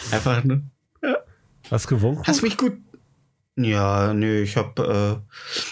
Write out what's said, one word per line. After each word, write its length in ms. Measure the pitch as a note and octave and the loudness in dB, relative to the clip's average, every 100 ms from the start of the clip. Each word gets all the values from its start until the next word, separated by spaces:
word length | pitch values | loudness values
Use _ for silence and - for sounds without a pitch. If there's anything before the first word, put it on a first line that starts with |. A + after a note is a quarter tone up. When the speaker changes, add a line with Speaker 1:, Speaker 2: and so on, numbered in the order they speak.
| - | -4
Speaker 1:
einfach 320 | A2 C3 A#2+ | -2 0 2
nur, 200 | C3 C3+ - - _ _ | 2 0 -4 -14 _ _
ja. 140 | C#4 - - - - - - | -4 -4 -6 -20 -20 -20 -6
Speaker 2:
Hast 180 | A2+ - | -4 0
gewunken? 360 | B2 A2+ D3 - | 0 0 0 0
Speaker 1:
Hast 160 | C#4 | 2
mich 160 | A3+ - | 2 0
gut, 160 | B3 - - - - _ _ _ _ - | -2 -2 -12 -20 -20 _ _ _ _ -2
ja, 580 | A#2 G#2 G2 G2+ G2+ G#2 | 2 2 2 2 2 2
nö, 260 | A2 G#2+ | 2 0
ich 160 | G2+ A2 | 0 -2
hab, 220 | G#2 - | -2 -2
äh, 380 | - G#2 G#2 G#2+ - - - - - | 0 0 0 -2 -8 -20 -10 -8 -8